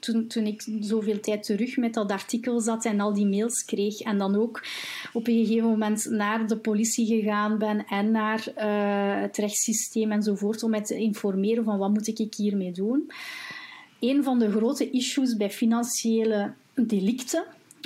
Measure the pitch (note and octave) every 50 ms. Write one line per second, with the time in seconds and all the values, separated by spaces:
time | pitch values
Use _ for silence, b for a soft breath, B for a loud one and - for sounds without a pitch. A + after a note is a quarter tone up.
0 | - - A3+ A3+ A3 A3+ - A#3 A3 G#3+ G#3 G#3+ - A#3 A3 G#3+ G#3 G3 A3+ A3
1 | G#3 G#3+ G#3+ G3+ - A3+ G#3+ G#3 - - G#3 G3 A#3 A#3+ - - A#3+ A#3 A3+ A#3
2 | G#3 G3+ G3+ G3 - - - A3+ A3+ B3 A#3+ A#3+ G#3+ A3+ A3+ A3+ - A#3 G#3+ G3+
3 | G3+ G#3+ G#3 G3+ G#3 G3+ G3 G3+ A3 A#3+ A#3 - - - - G3 G3+ G#3 G#3 G#3
4 | - A3 G3+ G3+ G3 G3 G3 G3+ A3+ A#3 A3+ - B B B B B B B B
5 | B B B A#3 A3+ A#3+ A#3 A3+ A3 G3+ A3+ A3+ A3+ A#3 A3 G#3+ A3 G#3+ G#3+ G#3+
6 | - - A3+ G#3+ G3+ G#3 A3 A3+ A3+ G#3 A3 A3 - A3+ G#3+ G#3 A3+ A3+ - -
7 | A#3 G#3 A#3 A3 G3+ G#3+ G#3 G#3 G#3 G#3+ G#3+ G#3 A3 G#3+ G#3+ G#3 G#3 - G3 G3+
8 | G#3 A3 A3 A3 G#3+ G#3+ A3 A3 A3 - - - G#3+ G#3 G#3 G#3 G#3 G3+ G3+ G3+
9 | G3+ G3 G3+ G3 G3 G3+ - - G#3 G#3 G#3 - - - A3 A3 - - - A3+
10 | A3 G#3+ G#3 G#3+ G#3+ G#3+ G3+ F3+ G3+ G#3 A3+ A3+ A#3 A3+ A3 G#3+ G#3 - - F#3+
11 | A3 A3 G3+ - - G3+ F#3+ F#3+ G3 G#3+ A3+ A#3+ A3+ A3 G#3 G3 G3 G3 G#3 G#3+
12 | G#3 A3+ A3 - A3 G#3+ - - G3+ G#3 G3+ G3+ F#3 F3+ F3 F3+ G3 A3 B3+ D4
13 | F4 - B B B B B B B B B B B B B B B B B -
14 | A#3+ A#3+ C4+ C#4+ C4 C4+ B3+ A#3+ A3+ G#3 G3 G#3+ A3 A#3+ D4+ - C#4+ - - B3+
15 | B3 - - C#4+ C4 A#3+ A3+ G#3 G#3 G3 - - B3 A3+ A3+ A#3+ A#3+ A#3+ - -
16 | - A3+ A3+ A3+ A3 A3 G#3+ G#3 G3+ G#3 - - _ _ - - A3+ A3 G#3+ F#3+
17 | F#3+ G3 A#3+ - - - - E4 F4+ - - - - - - - -